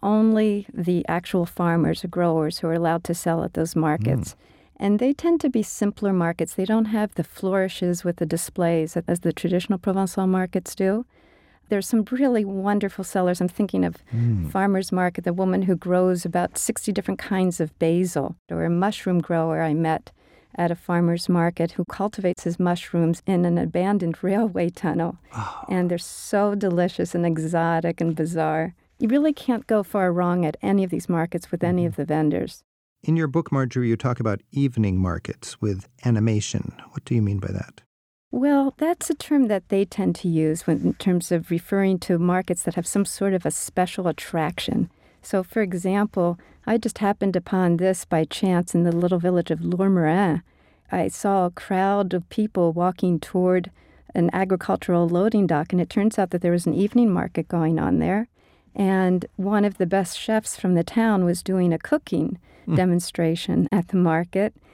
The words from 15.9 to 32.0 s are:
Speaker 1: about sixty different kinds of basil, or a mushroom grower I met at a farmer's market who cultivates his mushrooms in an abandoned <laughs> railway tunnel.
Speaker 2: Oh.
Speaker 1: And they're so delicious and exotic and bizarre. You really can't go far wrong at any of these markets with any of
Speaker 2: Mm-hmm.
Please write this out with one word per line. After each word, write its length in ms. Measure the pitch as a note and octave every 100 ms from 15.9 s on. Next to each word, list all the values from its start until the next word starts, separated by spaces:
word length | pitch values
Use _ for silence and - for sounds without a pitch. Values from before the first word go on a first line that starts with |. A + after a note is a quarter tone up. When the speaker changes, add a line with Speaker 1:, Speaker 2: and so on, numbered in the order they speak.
| F3+ F#3 F3+
Speaker 1:
about 340 | F3 F3+ F3+ -
sixty 320 | - - -
different 280 | F#3+ - G3
kinds 400 | - F#3+ F#3 E3+
of 180 | D#3 -
basil, 560 | E3 F3 F#3 D3+ - - _
or 140 | E3
a 60 | E3
mushroom 500 | E3+ G3+ - F#3+ F3+
grower 420 | - E3 D#3+ D#3+
I 120 | D#3+
met 360 | D3+ D#3+ D#3+ - _ _ _ _ -
at 160 | F3
a 20 |
farmer's 540 | E3+ - F3 E3+ E3+ -
market 440 | F3 E3+ F3 E3+
who 120 | -
cultivates 580 | F3 - B3 - F#3 -
his 160 | E3 E3+
mushrooms 640 | F3+ F3 - F3 E3+ E3+
in 200 | - F3+
an 120 | F3 E3+
abandoned 600 | E3 F3 F#3+ G#3 E3+ D#3+
<laughs> 40 |
railway 460 | F3+ G3+ A3 F3+ F3
tunnel. 480 | - F3 E3+ E3+ F3 - -
Speaker 2:
Oh. 260 | G#2+ - -
Speaker 1:
And 200 | F3+ F3+
they're 100 | F3
so 580 | - - - G#3 G#3 G3+
delicious 580 | G3 F3 F3+ - F3
and 100 | F3
exotic 760 | E3+ D#3+ D#3+ E3+ E3+ E3 E3+ E3
and 160 | E3 D#3
bizarre. 580 | D#3+ E3+ D#3 D#3 E3+ - _ _
You 80 | A3
really 240 | C#4 D4+
can't 360 | D4 - A3+ -
go 160 | G#3+
far 280 | G3 G3+ F#3
wrong 320 | F3 F3 F3+
at 120 | D#3+ -
any 200 | G3+ G3
of 80 | F3+
these 180 | F3 -
markets 440 | E3+ E3+ F3 -
with 100 | E3+
any 220 | F3 F3+ E3+
of 60 |
Speaker 2:
Mm-hmm. 100 | D#3